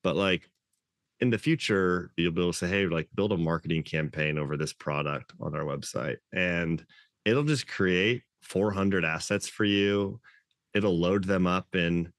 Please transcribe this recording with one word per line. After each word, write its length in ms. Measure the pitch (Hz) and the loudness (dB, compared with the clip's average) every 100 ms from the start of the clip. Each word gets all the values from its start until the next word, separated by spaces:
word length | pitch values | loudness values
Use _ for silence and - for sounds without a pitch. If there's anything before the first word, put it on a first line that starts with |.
But, 100 | 185 | 0
like, 340 | 78 98 90 - _ _ _ _ _ _ _ | 0 2 0 -4 _ _ _ _ _ _ _
in 120 | 123 | 0
the 80 | 113 | 0
future, 720 | 156 160 - 98 92 90 82 - | 0 0 2 2 2 0 -4 -2
you'll 140 | 87 | 0
be 100 | 82 | 0
able 120 | 87 | -2
to 60 | 82 | 0
say, 100 | 87 | -2
"Hey, 180 | 98 95 | 0 0
like, 220 | 82 80 | 0 -4
build 180 | - 104 | -2 0
a 40 | 95 | 0
marketing 460 | 82 82 80 80 | 0 -2 -2 -2
campaign 560 | 76 78 78 78 76 76 | -2 -4 -4 -2 -2 -2
over 180 | 73 73 | -4 -4
this 160 | 76 | -4
product 600 | - - 73 73 69 - - | -6 -4 -4 -4 -6 -10 -10
on 160 | 76 78 | -8 -6
our 80 | |
website." 540 | 76 71 - - 71 - _ | -6 -6 -6 -6 -6 -8 _
And 520 | - 90 85 82 82 - - _ _ | -4 -2 0 -2 -4 -6 -20 _ _
it'll 180 | 104 127 | 0 2
just 240 | 147 139 - | 2 -2 -4
create 560 | - 92 90 104 120 _ _ | 0 2 4 2 0 _ _
four 280 | - 92 104 | -6 0 0
hundred 340 | 98 98 95 | 2 2 2
assets 440 | 80 82 - 101 - | 0 -2 -2 -2 -4
for 160 | - | 0
you. 560 | 104 101 101 101 98 110 - _ _ _ _ | 2 4 4 2 0 -6 -18 _ _ _ _
It'll 240 | 104 101 85 | 0 2 2
load 280 | 87 101 | 2 2
them 240 | 92 95 90 | 2 2 2
up 260 | 92 92 | 0 0
in 380 | 92 85 87 85 | 0 2 0 -2